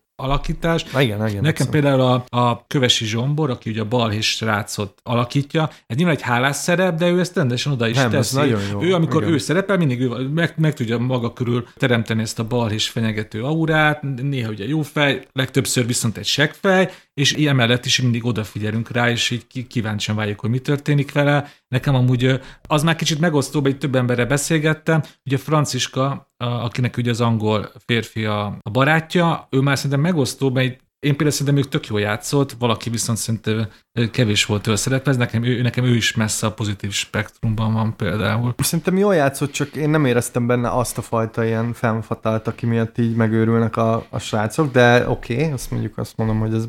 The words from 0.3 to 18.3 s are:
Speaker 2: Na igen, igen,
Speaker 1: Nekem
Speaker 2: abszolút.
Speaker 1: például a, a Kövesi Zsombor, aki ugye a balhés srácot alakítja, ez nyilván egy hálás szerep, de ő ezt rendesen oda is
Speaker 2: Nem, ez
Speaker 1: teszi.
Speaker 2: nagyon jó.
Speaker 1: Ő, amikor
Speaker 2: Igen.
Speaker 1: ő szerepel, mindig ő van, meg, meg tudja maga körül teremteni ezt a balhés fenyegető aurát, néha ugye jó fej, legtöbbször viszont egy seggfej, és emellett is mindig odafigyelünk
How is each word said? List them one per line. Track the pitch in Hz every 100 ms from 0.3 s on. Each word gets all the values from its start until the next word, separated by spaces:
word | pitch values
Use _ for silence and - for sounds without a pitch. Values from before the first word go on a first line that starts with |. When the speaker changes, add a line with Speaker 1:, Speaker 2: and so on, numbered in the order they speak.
| 143 - 160 170 165
Speaker 2:
Na | - 135
igen, | 131 104 110
igen, | 101
Speaker 1:
Nekem | 143 160 127
Speaker 2:
abszolút. |
Speaker 1:
például | 151 143 135 127 123 -
a, | 123 123
a | 117 -
Kövesi | 151 123 -
Zsombor, | 110 113 131 147 147
aki | - 113
ugye | 110
a | 104
balhés | 123 113 104 110
srácot | - 113 104 107 - - _
alakítja, | - 120 120 143 139 160 151 - -
ez | 117
nyilván | 180
egy | 139
hálás | - 120 135 143
szerep, | - 175 185 160
de | 175
ő | 175
ezt | 180 -
rendesen | 131 120 147
oda | 131 113
is | 120
Speaker 2:
Nem, | 127
ez |
Speaker 1:
teszi. | 131 110 131
Speaker 2:
nagyon | 143 110 101
jó. | 101
Speaker 1:
Ő, | 160
amikor | 180 160 151
Speaker 2:
Igen. | 170
Speaker 1:
ő | 151
szerepel, | - 165 196 190
mindig | 151 120
ő | 127
van, | 117
meg, | 131 156 165 -
meg | 156
tudja | - 113 117
maga | 123 127 117
körül | - 120 120 - -
teremteni | 131 120 110 113
ezt | 107 -
a | 110
balhés | 123 117 107 -
fenyegető | - 113 107 107 107
aurát, | 127 160 160 156 151 147 139 127
néha | 139 135 113
ugye | 107 104
jó | 156
fej, | 147 151 143 110 -
legtöbbször | 131 127 135 110 - 117
viszont | 120 117 98
egy | 104
seggfej, | - 156 - 202 185 185 - _
és | - 143
emellett | 147 151 135 113 120
is | 127 -
mindig | 127 117
odafigyelünk | 117